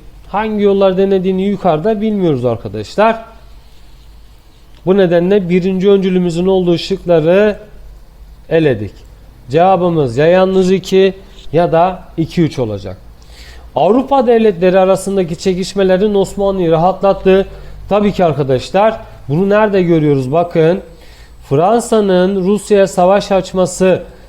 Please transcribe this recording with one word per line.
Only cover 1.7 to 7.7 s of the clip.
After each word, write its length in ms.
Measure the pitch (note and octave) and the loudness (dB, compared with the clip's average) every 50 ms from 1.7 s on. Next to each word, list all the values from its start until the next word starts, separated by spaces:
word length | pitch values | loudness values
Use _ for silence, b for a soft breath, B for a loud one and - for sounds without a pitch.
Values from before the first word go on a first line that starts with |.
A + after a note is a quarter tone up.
| D#3 D#3 D#3+ G#3+ A3+ G3+ | -2 0 -2 -2 -4 -2
bilmiyoruz 440 | G#3+ A3 G#3+ G3+ F#3 E3 C#3+ B2 A#2+ | -2 -4 -2 0 0 0 0 0 -2
arkadaşlar. 800 | B2 A#2 A2+ - A2 F#2+ A2 G#2 - - - G#3+ A3+ A3 A3+ - - - - - - - - - - - - - - - - - - - - - - - - - - - - - - - - - | -2 -4 -4 -8 -10 -10 -10 -10 -8 -2 0 0 0 0 -4 -8 -18 -20 -20 -20 -20 -20 -20 -20 -20 -20 -20 -20 -20 -20 -20 -20 -20 -20 -20 -20 -20 -20 -20 -20 -20 -20 -20 -20 -20 -20 -8 -2
Bu 120 | E3 F#3+ | 0 2
nedenle 520 | G3+ F#3+ E3+ F3 E3+ F3 F#3 G3+ G#3 F#3 E3+ | 2 2 2 2 0 2 2 0 0 0 0
birinci 400 | F3 F#3 F3 F#3+ F#3+ F#3 F#3 G3+ | 0 0 0 0 -2 0 2 2
öncülümüzün 560 | G3+ G3 F#3 F#3+ F#3 F#3 F3+ F3 D#3+ E3+ F3+ | 2 2 2 0 0 0 0 -2 -2 -2 -2
olduğu 320 | F#3+ F#3+ F#3+ F3+ F3 E3+ | 0 0 0 2 0 0
şıkları 800 | E3 - - G3 F#3 - F3 E3+ E3 D3+ E3 F3+ G3 G#3+ G#3+ G3 - - - | -2 -2 -6 -6 -6 -2 0 0 2 2 2 2 2 2 0 -2 -4 -12 -20